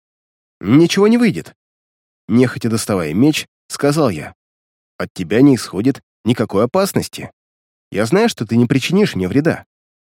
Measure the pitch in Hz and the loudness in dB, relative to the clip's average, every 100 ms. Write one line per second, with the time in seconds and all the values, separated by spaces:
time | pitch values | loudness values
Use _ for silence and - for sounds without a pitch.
0 | _ _ _ _ _ _ 92 135 170 - | _ _ _ _ _ _ 2 4 4 4
1 | 208 240 240 92 - - _ _ _ _ | 2 4 2 -2 -8 -20 _ _ _ _
2 | _ _ - 113 127 - 117 110 - 101 | _ _ -2 2 2 0 -4 -4 -2 -2
3 | 80 85 143 151 - _ _ - 143 147 | -2 2 2 0 -6 _ _ -4 -2 0
4 | 139 82 69 - _ _ _ _ _ - | 0 -2 -10 -18 _ _ _ _ _ -12
5 | 90 - 85 107 143 123 - 87 120 135 | -12 -8 -2 4 4 4 -2 -4 -2 -4
6 | - _ 107 123 110 98 120 185 196 - | -10 _ -4 -2 -2 0 0 0 -2 -2
7 | 90 - - _ _ _ _ _ _ 95 | -6 -10 -16 _ _ _ _ _ _ -4
8 | 113 175 233 - 110 117 120 135 - 175 | 0 2 0 -2 -2 0 2 0 0 0
9 | 208 - 92 127 156 101 - _ _ _ | 0 -2 -2 0 0 -4 -8 _ _ _